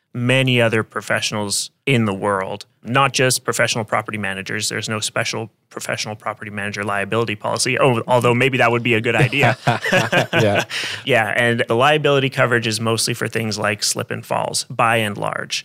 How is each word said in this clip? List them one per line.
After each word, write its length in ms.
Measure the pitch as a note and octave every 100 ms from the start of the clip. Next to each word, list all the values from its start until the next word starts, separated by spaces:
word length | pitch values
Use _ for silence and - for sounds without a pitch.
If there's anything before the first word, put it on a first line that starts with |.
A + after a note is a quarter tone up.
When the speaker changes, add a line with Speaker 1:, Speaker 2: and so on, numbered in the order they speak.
| _
Speaker 1:
many 460 | B2 B2 C3 C3 B2
other 220 | A#2 A2
professionals 880 | A2 - G2+ A2 - A2 G#2 G2 - _
in 200 | - A#2
the 100 | A2
world, 500 | G2 G2+ G2 F#2+ G#2 - _
not 300 | - C3 C#3
just 320 | - B2+ B2
professional 400 | - A#2 A#2+ B2
property 320 | G#2+ A2+ A2 A2
managers. 520 | G2 F#2+ G2 G#2+ G#2+
There's 200 | A2 A2
no 120 | A2
special 500 | - - A#2 A2+ A2+ _ _
professional 460 | - - B2+ A2+ G#2+
property 340 | - G#2+ G#2+
manager 320 | G2+ G2+ G2+
liability 500 | G#2 G2+ G2 A2 A2+
policy, 440 | G#2 A#2 A2+ - B2
oh, 240 | C#3+ A#2 -
although 260 | B2 A#2+
maybe 260 | A#2+ C3 B2+
that 120 | A#2+
would 120 | A#2+
be 120 | A#2+
a 60 | A2
good 160 | A#2+ A2+
idea. 420 | C3 C3 A#2+ B2+
Speaker 2:
<laughs> 40 | - A2+ - F#3 A#2 F3 -
Yeah. 320 | C#3 G#2+ G2+ - -
Speaker 1:
<laughs> 200 | - -
Yeah, 280 | - A#2+ G#2+ -
and 280 | A#2+ A#2 -
the 60 |
liability 540 | A#2 C#3 D3+ D3 C#3 C3
coverage 380 | C3 B2+ A#2+ A#2
is 140 | G#2+
mostly 340 | A2+ A2+ -
for 140 | A#2+ A#2
things 300 | A2+ A2+ G#2
like 240 | G#2+ G#2+
slip 280 | - A#2 A2+
and 140 | A2+
falls, 400 | A2+ A2+ - -
by 320 | - B2 A#2 A#2
and 200 | G#2+ G#2
large. 480 | G#2+ - - -